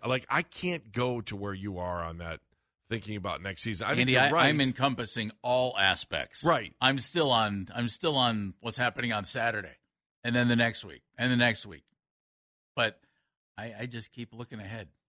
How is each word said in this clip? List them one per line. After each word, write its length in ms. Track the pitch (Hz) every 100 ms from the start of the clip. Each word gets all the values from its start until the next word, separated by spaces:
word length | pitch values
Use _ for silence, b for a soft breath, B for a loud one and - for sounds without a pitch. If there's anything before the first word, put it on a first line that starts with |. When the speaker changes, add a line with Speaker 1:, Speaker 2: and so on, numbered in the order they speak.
| 120
Speaker 1:
like, 180 | 127 -
I 120 | 139
can't 500 | 175 - 180 170 110
go 280 | 104 127 123
to 120 | 107 101
where 180 | 101
you 240 | 95 101 90
are 260 | 90 87
on 140 | 82 82
that, 220 | 85 82 _ _ _ _ _
thinking 280 | 113 107 107
about 260 | 92 76
next 200 | 95 92
season. 240 | 117 95 107
I 40 |
think 100 | 147
Speaker 2:
Andy, 100 | 127
Speaker 1:
you're 100 | 127
Speaker 2:
I, 80 | 139
Speaker 1:
right. 160 | 160 147
Speaker 2:
I'm 120 | 151
encompassing 720 | 135 123 135 120 113 - 107 -
all 340 | 123 127 127 104
aspects. 680 | 98 90 - 80 64 -
Speaker 1:
Right. 280 | 156 151 101 _
Speaker 2:
I'm 180 | 131 135
still 300 | - 170 147
on, 360 | 120 107 101 92
I'm 140 | 117 120
still 280 | - 165 143
on 380 | 123 110 101 -
what's 160 | 117 110
happening 360 | 123 117 123
on 120 | 107
Saturday, 520 | 92 131 117 107 85 - _ _ _ _
and 140 | 120 123
then 100 | 120
the 60 | 117
next 280 | 117 107
week, 180 | 104 67 _ -
and 160 | 120
the 40 | 123
next 300 | 120 107 104
week. 160 | 76 _ _ _ _ _ _ _ _ _ -
But 240 | 113 - _ _ _ _ _ -
I, 180 | 110 104
I 60 | 123
just 260 | 117 107
keep 200 | - 117
looking 280 | 113 120 113
ahead. 260 | 98 113 85 _